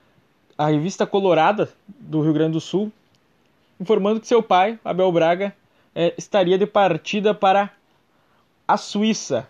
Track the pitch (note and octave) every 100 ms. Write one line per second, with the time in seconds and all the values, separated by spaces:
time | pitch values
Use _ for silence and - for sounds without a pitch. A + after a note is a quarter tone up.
0 | _ _ _ _ _ - D3+ D3+ E3 -
1 | G#3 G3+ F#3+ D#3+ D#3+ G#3+ D3+ - - -
2 | D3+ D#3 D#3 D3+ D#3+ D#3+ - F3+ G#3+ -
3 | _ _ _ _ _ _ _ - F#3 G#3+
4 | G3 A3 - A#3+ G#3+ F3+ G3 A3+ - E3+
5 | F#3 E3 D#3+ F3+ G3 - _ _ _ -
6 | E3+ - - G#3 F3 F#3 G3+ G#3 F#3+ D#3+
7 | - G#3 G#3 G#3 F#3+ F#3+ G3+ - _ _
8 | _ _ _ _ _ _ - G3+ - G#3
9 | A3 G#3+ - B2+ A2+